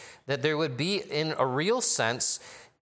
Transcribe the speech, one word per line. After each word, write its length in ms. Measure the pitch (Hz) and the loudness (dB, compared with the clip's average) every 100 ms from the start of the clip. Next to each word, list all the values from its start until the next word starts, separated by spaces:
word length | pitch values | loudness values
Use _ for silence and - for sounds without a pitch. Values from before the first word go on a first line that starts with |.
| - - - | -18 -12 -6
that 140 | 139 | -2
there 140 | 147 151 | 0 0
would 220 | 156 123 | -2 -2
be, 180 | 170 202 | -2 -2
in 400 | - 151 156 - | -2 -2 -2 0
a 80 | 131 | 0
real 360 | 131 180 247 | 0 0 2
sense, 580 | - - 113 127 - - - - - _ _ | 4 4 2 2 2 2 -4 -20 -20 _ _